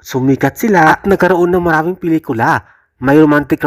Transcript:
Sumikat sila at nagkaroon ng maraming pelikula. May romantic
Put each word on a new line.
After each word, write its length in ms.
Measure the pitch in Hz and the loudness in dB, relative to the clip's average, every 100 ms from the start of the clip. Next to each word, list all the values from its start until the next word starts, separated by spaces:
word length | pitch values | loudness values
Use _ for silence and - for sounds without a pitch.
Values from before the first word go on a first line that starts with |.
| - | -10
Sumikat 480 | 135 131 131 139 | -4 -2 0 -2
sila 400 | - 233 185 156 | -4 -2 2 2
at 80 | 160 | 0
nagkaroon 480 | 196 190 180 180 175 | 0 0 0 0 0
ng 160 | 180 175 | 0 0
maraming 320 | 156 160 185 | -2 -2 -6
pelikula. 640 | 170 160 - 117 127 139 - _ _ - | -4 -4 -4 -4 -2 -2 -6 _ _ -8
May 160 | 127 147 | 0 2
romantic 400 | 151 147 139 160 | 4 2 -2 -4